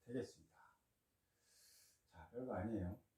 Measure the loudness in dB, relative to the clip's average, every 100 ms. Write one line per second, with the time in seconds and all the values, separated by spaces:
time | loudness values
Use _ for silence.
0 | -2 -2 -2 -4 -20 -20 -20 -20 _ _
1 | _ _ _ _ _ -20 -20 -20 -20 -20
2 | _ -18 -10 -4 0 2 4 4 2 -2
3 | -10